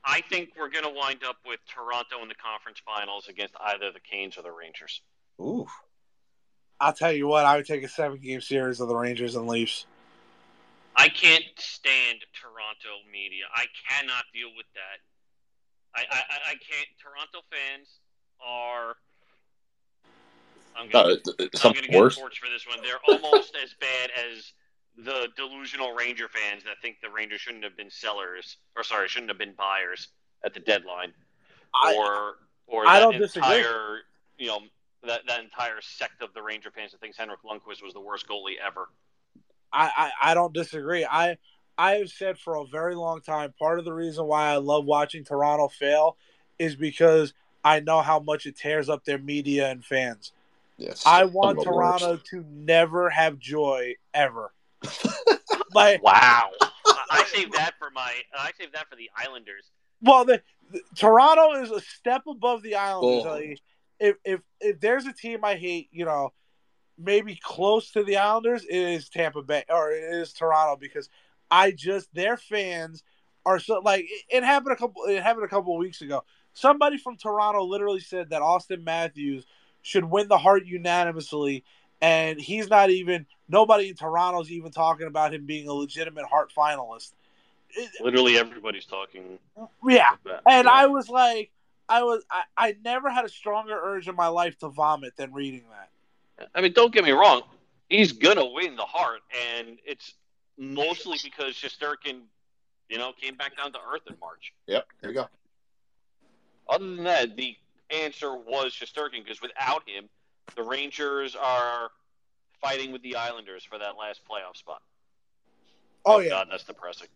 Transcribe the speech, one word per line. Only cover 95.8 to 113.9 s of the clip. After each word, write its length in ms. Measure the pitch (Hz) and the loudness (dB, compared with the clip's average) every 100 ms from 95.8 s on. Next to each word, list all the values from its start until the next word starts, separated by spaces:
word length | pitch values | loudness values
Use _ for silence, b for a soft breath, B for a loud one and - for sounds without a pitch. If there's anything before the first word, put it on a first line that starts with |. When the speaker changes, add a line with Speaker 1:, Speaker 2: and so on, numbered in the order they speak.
| 95 _ _ _ _ - - 175 | -20 _ _ _ _ -20 -8 -2
Speaker 1:
I 60 | |
mean, 100 | 185 | 2
don't 220 | 175 233 | 4 4
get 100 | 226 | 4
me 80 | 165 | 4
wrong. 300 | 139 196 127 - _ _ _ _ | 6 8 6 0 _ _ _ _
He's 240 | 196 196 | 4 4
gonna 320 | 117 147 202 127 | 4 2 4 0
win 320 | 131 180 120 | -4 -8 -6
the 60 | 104 | -6
Hart, 340 | 165 151 110 _ 127 120 117 | -2 -2 -4 _ -10 -8 -8
and 200 | 117 117 - | -10 -16 -16
it's 280 | 139 - _ _ _ _ - | -16 -16 _ _ _ _ -18
mostly 600 | 135 139 151 170 180 151 | -12 -6 -4 -6 -8 -10
because 320 | 139 - 135 123 | -10 -10 -10 -8
Shesterkin, 640 | 139 - 147 147 147 127 117 _ _ _ _ _ _ | -14 -10 -8 -8 -10 -14 _ _ _ _ _ _ _
you 100 | 113 | -10
know, 140 | 127 127 | -10 -10
came 160 | 135 131 | -14 -10
back 220 | 139 143 | -12 -10
down 160 | 143 | -12
to 60 | 127 101 | -12 -12
earth 100 | 151 - | -12 -12
in 60 | - | -20
March. 320 | 85 82 - _ - | -20 -20 -20 _ -6
Speaker 2:
Yep, 200 | 101 - _ | -6 -6 _
there 100 | 101 | -10
you 40 | 127 | -8
go. 100 | 123 _ _ _ _ _ _ _ _ _ _ _ _ _ - | -8 _ _ _ _ _ _ _ _ _ _ _ _ _ -4
Speaker 1:
Other 160 | 156 190 175 | -4 -4 -8
than 80 | |
that, 320 | 170 170 120 107 | -2 0 -2 -6
the 200 | 127 110 _ _ _ | -12 -12 _ _ _
answer 440 | 156 156 - 147 127 | -8 -8 -8 -10 -10
was 380 | 113 135 131 | -6 -4 -4
Shesterkin, 520 | - 120 - 147 123 107 | -6 -14 -10 -10 -12 -16
'cause 140 | 110 | -14
without 460 | 123 120 131 151 117 | -14 -6 -4 -4 -6
him, 200 | 98 104 _ _ _ - - | -18 -18 _ _ _ -20 -12
the 80 | |
Rangers 720 | 113 135 143 143 147 139 135 123 | -8 -8 -8 -8 -6 -6 -8 -6
are 560 | 135 127 120 120 117 _ _ _ _ _ _ _ | -2 0 -2 -4 -8 _ _ _ _ _ _ _
fighting 300 | 139 135 131 | -6 -6 -8
with 100 | 127 | -12
the 140 | 123 120 | -10 -8
Islanders 480 | 117 117 101 92 | -8 -10 -16 -20
for 140 | - 107 | -18 -12
that 200 | 104 | -12